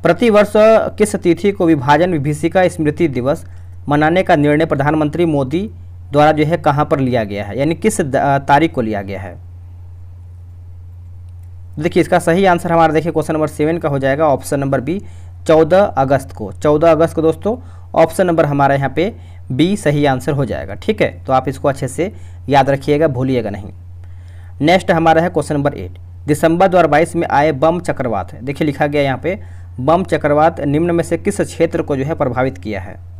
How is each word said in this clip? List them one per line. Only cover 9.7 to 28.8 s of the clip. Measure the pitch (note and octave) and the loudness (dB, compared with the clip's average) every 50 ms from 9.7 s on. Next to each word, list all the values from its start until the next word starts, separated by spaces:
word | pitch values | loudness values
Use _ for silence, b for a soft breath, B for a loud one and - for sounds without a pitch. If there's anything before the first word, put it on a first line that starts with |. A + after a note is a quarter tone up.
| - - - - - - - - - - - - - - - - - - - - - - - - - - - - - - - - - - - - - - - - - - | -18 -18 -18 -18 -18 -18 -18 -18 -18 -18 -18 -18 -18 -18 -18 -18 -18 -18 -18 -18 -18 -18 -18 -18 -18 -18 -18 -18 -18 -18 -18 -18 -18 -18 -18 -18 -18 -18 -18 -14 -12 -4
देखिए | D3+ E3+ - F#3 | -4 0 2 2
इसका | D#3+ - F#3+ E3+ | 2 4 2 2
सही | - F3 E3 F#3 G3 | 2 2 2 4 4
आंसर | F#3 F3 E3+ - F3 | 4 2 2 0 0
हमारा | E3 E3 E3 D#3 D3+ | 4 4 4 4 4
देखिए | D#3+ D3+ E3+ | 2 0 0
क्वेश्चन | D#3 D#3+ D3 - D#3+ | -2 -2 -2 -2 0
नंबर | D#3 D#3 | -2 -2
सेवन | D3+ - - D3+ D#3 E3 | -2 -2 -2 0 0 0
का | F3 E3+ D3+ | -2 -2 -2
हो | C#3+ C#3 | -2 0
जाएगा, | C3+ C3+ C3+ C#3+ D#3+ | 0 0 0 2 2
ऑप्शन | D3+ C3+ B2 - - D3+ C#3 | 2 2 0 -2 -4 -4 -2
नंबर | C#3 C3+ C#3 C3+ | 0 0 -2 -2
बी | B2 C#3 F3 G3+ B B B B B B B - - | -2 -4 -6 -6 B B B B B B B -8 0
चौदह | - D#3 D#3 E3 D3+ F3+ F#3+ | 4 4 4 6 6 6 4
अगस्त | G#3 - - C3 C3+ C3+ C#3+ C3 - - | 4 2 2 0 2 2 2 0 0 -6
को। | - - A2 F#2 | -12 -10 -10 -10
चौदह | F#2 - - D3+ D3+ D3+ D#3+ E3+ | -10 -2 0 2 2 4 6 4
अगस्त | D#3+ D3+ E3 D#3+ - | 6 4 2 0 0
को | D#3+ | 0
दोस्तों | D#3 D#3+ D#3 - - G3+ A#3 B3+ B B B B B B - | 0 0 0 0 -2 -4 -4 -4 B B B B B B 2
ऑप्शन | - D#3+ E3 - - F#3+ | 2 2 2 2 0 0
नंबर | F3+ E3+ E3 D#3+ | 2 2 2 2
हमारा | D3 C#3+ C#3 C#3 C#3 C#3 | 2 2 2 4 4 2
यहाँ | C3+ C#3 C3+ C3 | 2 0 -2 -2
पे | D#3 E3+ G#3+ A#3 B B B B B B - | -2 -2 -2 -4 B B B B B B -6
बी | C3 B2+ D#3 F3+ G#3 | 0 0 2 2 0
सही | G3+ - G3+ D3+ D3 D3 | 0 0 0 2 2 2
आंसर | C#3+ C3 B2+ - - | 2 2 0 -2 -2
हो | D3 C#3 C3 | -2 -2 -2
जाएगा, | G2+ F2+ C2+ C#2+ D#2 G2+ | -2 -4 -8 -8 -10 -12
ठीक | G2+ - - A3 - | -6 -4 -4 0 0
है। | D#3 G#2+ F2 - - | 0 -2 -2 -8 -2
तो | - C3 | 0 0
आप | C3 - C#3+ | 2 2 -2
इसको | C#3 - - | -8 -2 -2
अच्छे | D3 C3+ - C#3+ | -2 -2 0 -6
से | B2+ - - E3 G#3 B B B B B B B - | -6 -4 -4 -4 -4 B B B B B B B 2
याद | C#3 C#3 C3+ C3+ | 4 4 4 4
रखिएगा, | C#3 C3+ - - D3 C#3+ D#3+ | 0 0 2 0 2 2 2
भूलिएगा | D#3+ C3 B2 B2+ C3 C3 A#2+ G#2+ G2+ | 0 0 0 0 0 0 0 -2 -4
नहीं। | G2 G2 G2 F#2 F2+ - - - - - B B B B B B B B B B B - | -8 -8 -12 -14 -16 -18 -18 -18 -18 -16 B B B B B B B B B B B -2
नेक्स्ट | C#3 D#3 F3+ F#3 F3+ - | 2 4 4 4 4 2
हमारा | F3+ E3 E3 E3 D#3+ D#3+ | 0 4 4 4 4 4
है | E3+ F#3 | 2 2
क्वेश्चन | F3+ D#3+ C#3 - D#3 | 0 -2 -2 0 -2
नंबर | C#3+ C3+ C#3+ - | 0 0 -2 -4
एट, | G2 F#2 F2+ - - - - - - - | -4 -12 -12 -14 -16 -18 -18 -18 -12 -2
दिसंबर | C#3+ D3 D3 - D#3+ E3 F3 F#3+ | -2 0 2 2 2 4 4 4
दो | G3 F3 | 4 6
हज़ार | F3+ E3 | 4 4
बाईस | D#3 D3 D3 E3+ E3 - | 4 4 2 2 2 0
में | E3+ E3 - | -4 -2 0
आए | - C#3 D3 D#3+ | 2 2 2 2
बम | D3+ C3 D3+ D#3+ E3+ F3+ | 2 2 2 2 2 0
चक्रवात। | - - C#3+ - C3 A#2+ G#2+ G2 F2+ - - | -4 -4 -4 -2 -2 -2 -2 -4 -4 -8 -12
देखिए | E2 A#2 C3+ C#3+ - E3 | -10 -8 -8 -4 -2 -2
लिखा | D3+ C#3 - | -2 0 -2